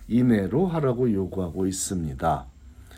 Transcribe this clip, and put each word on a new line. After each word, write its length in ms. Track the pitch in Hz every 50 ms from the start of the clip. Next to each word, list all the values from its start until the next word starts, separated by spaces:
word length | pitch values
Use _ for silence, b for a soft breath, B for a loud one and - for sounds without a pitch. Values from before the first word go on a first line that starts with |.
| b -
이내로 580 | 107 123 123 123 113 101 95 87 107 156 190
하라고 460 | 180 165 160 143 131 117 120 131 117 101
요구하고 540 | 95 95 85 95 95 90 82 80 92 92
있습니다. 800 | 95 92 - - - 98 87 80 73 67 67 85 80 73 67 - - - - b b b b b b b